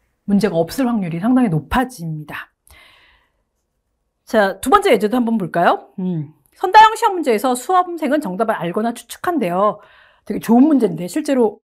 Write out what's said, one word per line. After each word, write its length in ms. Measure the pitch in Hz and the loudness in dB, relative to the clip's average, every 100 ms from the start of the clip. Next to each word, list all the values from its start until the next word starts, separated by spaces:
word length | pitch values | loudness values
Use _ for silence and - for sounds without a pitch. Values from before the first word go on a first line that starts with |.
| _ _ | _ _
문제가 320 | - 202 202 165 | -2 0 2 0
없을 300 | 165 - 247 | -2 -2 -2
확률이 320 | 233 180 170 | -2 -4 -4
상당히 300 | 214 156 160 | 0 2 2
높아집니다. 1040 | 156 - 240 254 - 165 156 151 156 - _ _ - - _ _ _ _ _ _ _ _ _ _ _ _ _ | 0 -2 -2 -2 -6 -10 -10 -12 -16 -16 _ _ -20 -20 _ _ _ _ _ _ _ _ _ _ _ _ _
자, 360 | - 220 196 - | -2 0 0 -2
두 100 | 254 | 0
번째 220 | 403 392 | 2 4
예제도 240 | 226 208 247 | 2 2 0
한번 220 | 233 226 | 0 -2
볼까요? 500 | 170 170 190 381 - - | -2 0 2 0 -4 -8
음, 340 | 185 170 147 - _ | -6 -6 -8 -14 _
선다형 400 | _ 381 427 440 440 | _ 4 6 6 4
시험 180 | 453 | -2
문제에서 400 | 370 285 214 - | 0 0 0 0
수험생은 680 | 247 - 370 359 339 285 302 | -2 0 0 0 -4 -2 -2
정답을 340 | 196 185 214 | -4 -4 -4
알거나 400 | 170 170 180 226 | -2 -4 -4 -4
추측한대요. 880 | 240 - - - 339 196 175 208 202 - _ _ _ | -6 -14 -8 -4 -2 -2 0 0 -2 -12 _ _ _
되게 160 | - - | -10 -8
좋은 220 | - 233 | 2 4
문제인데 440 | 294 277 220 165 180 | 6 4 0 -2 -6
실제로 520 | 320 302 269 220 - | -6 -2 0 0 -2